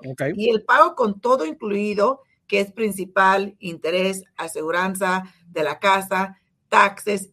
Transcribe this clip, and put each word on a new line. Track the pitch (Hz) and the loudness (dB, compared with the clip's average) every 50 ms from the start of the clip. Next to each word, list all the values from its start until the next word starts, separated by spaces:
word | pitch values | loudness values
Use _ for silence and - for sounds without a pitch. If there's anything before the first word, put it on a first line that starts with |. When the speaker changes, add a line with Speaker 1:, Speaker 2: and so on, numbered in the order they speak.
| - 131 | -10 -12
Speaker 1:
Ok. | 131 - 135 143 180 | -8 -6 -4 -4 -4
Speaker 2:
Y | 202 214 233 | -2 0 0
el | 226 214 - | 0 0 2
pago | - 240 277 320 339 330 | 4 4 6 6 4 2
con | - 247 214 190 196 | 0 -2 -2 -2 -2
todo | - 247 254 262 311 | 0 0 2 2 0
incluido, | 311 302 - 240 208 196 202 208 208 202 196 202 233 269 269 _ _ _ _ _ - | -2 -6 -8 -6 -4 -4 -2 -2 -2 0 2 2 2 0 -2 _ _ _ _ _ -4
que | 202 202 | -2 -2
es | 202 202 | -2 -2
principal, | - - 226 214 190 190 180 185 - 196 190 190 190 196 196 202 - _ | -4 -4 -4 -4 -4 -4 -8 -4 0 2 4 4 4 2 0 -4 -8 _
interés, | - 180 165 160 - 156 170 180 185 190 190 190 185 _ _ | -12 -12 -10 -6 -4 -2 -2 0 0 -2 -4 -6 -10 _ _
aseguranza | - 160 160 - 151 156 160 165 175 185 190 190 185 196 185 185 190 185 - _ _ _ - | -12 -10 -10 -8 -6 -4 -2 -2 -2 -2 -2 -2 -2 -2 0 0 -2 -4 -8 _ _ _ -10
de | - 160 151 | -6 -4 -2
la | 143 151 - | -2 -2 0
casa, | - 202 190 196 190 190 190 185 190 190 190 - _ _ _ _ _ _ | 2 2 2 2 2 -2 -2 -2 -2 -4 -6 -14 _ _ _ _ _ _
taxes | - 220 202 202 196 - - 214 202 190 190 - | 4 4 4 4 2 -2 -4 -4 -4 -4 -4 -10